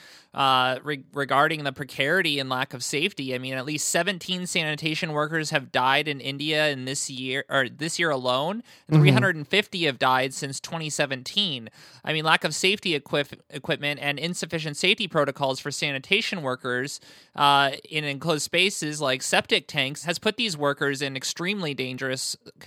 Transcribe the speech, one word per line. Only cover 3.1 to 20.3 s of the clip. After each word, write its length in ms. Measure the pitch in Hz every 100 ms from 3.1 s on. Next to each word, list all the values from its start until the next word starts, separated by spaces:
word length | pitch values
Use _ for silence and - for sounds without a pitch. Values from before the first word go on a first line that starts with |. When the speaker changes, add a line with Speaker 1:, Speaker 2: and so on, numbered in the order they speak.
| - 135
Speaker 1:
I 40 | 127
mean, 160 | 131
at 120 | 131 131
least 220 | 151 -
seventeen 580 | 170 175 185 - 180 180
sanitation 640 | 180 160 151 160 156 170
workers 380 | 151 151 160 151
have 200 | 156 127
died 340 | 131 127 143 151
in 120 | 143
India 480 | 123 139 151 151 151
in 160 | 135 127
this 240 | 139 -
year, 340 | 131 131 131 -
or 200 | 139 127
this 300 | - 156 -
year 120 | 170
alone, 520 | 139 127 127 151 214 - - -
and 60 |
Speaker 2:
Mm-hmm. 80 | 156
Speaker 1:
three 80 | 147
hundred 260 | 135 190 160
and 100 | 147
fifty 380 | 190 208 190
have 140 | 160 123
died 340 | 135 127 135
since 260 | 131 143 135
twenty 280 | - 165 156
seventeen. 800 | 143 147 131 127 - 202 135 110 - - -
I 80 | -
mean, 120 | 156
lack 200 | 156 160
of 100 | 165
safety 400 | 147 185 202 196
equip-, 480 | 151 - 156 143 - _
equipment 480 | 151 - 143 147 147
and 160 | 143 143
insufficient 560 | 160 180 165 165 156 143
safety 320 | 185 214 190
protocols 500 | 160 139 131 139 131
for 100 | 143
sanitation 720 | 139 151 139 131 202 - 190
workers, 580 | 139 127 131 123 139 - - - -
uh, 380 | - 143 139 139 143 -
in 140 | 156
enclosed 380 | 147 139 156 156
spaces 560 | - 170 190 202 151 151
like 200 | 143 131
septic 440 | - 185 214 214 -
tanks 380 | 156 131 143
has 140 | 160 175
put 160 | 214